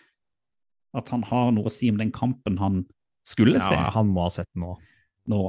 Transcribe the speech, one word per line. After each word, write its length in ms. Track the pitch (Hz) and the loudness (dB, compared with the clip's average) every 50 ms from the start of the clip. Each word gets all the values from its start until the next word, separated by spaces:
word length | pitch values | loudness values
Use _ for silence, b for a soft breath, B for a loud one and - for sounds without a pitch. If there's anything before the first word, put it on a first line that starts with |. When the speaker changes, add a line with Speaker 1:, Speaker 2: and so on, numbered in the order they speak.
| b b b b _ _ _ _ _ _ _ _ _ _ _ _ _ _ - | b b b b _ _ _ _ _ _ _ _ _ _ _ _ _ _ -10
Speaker 1:
at 160 | 131 - - - | -10 -8 -6 -6
han 100 | 120 110 | -6 -4
har 300 | - 123 123 123 120 120 | -2 0 2 2 2 2
noe 160 | 107 104 110 | 2 0 -2
å 40 | - | -4
si 180 | - - 120 107 | -2 0 0 0
om 60 | 104 | 0
den 100 | 113 113 | -2 -4
kampen 480 | - - - 127 127 - _ 110 101 92 | -4 -2 -2 -2 -4 -4 _ -4 -2 0
han 240 | 98 98 98 92 90 - _ _ _ _ _ _ _ | 0 0 0 0 -2 -6 _ _ _ _ _ _ _
skulle 340 | - - - 110 117 180 262 | -8 0 4 4 6 6 4
se. 140 | 190 95 - | 2 2 2
Speaker 2:
Ja, 140 | - 67 - 95 | 0 0 0 0
han 160 | 113 110 104 | 2 2 2
må 160 | 95 90 85 | 2 2 0
ha 80 | 87 - | -2 -2
sett 160 | - 90 - _ | -4 -8 -8 _
den 100 | 90 85 | -8 -8
nå. 100 | 87 90 - b b b b b b _ _ _ - | -8 -10 -12 b b b b b b _ _ _ -2
Speaker 1:
Nå, 120 | 110 104 95 | -2 0 -2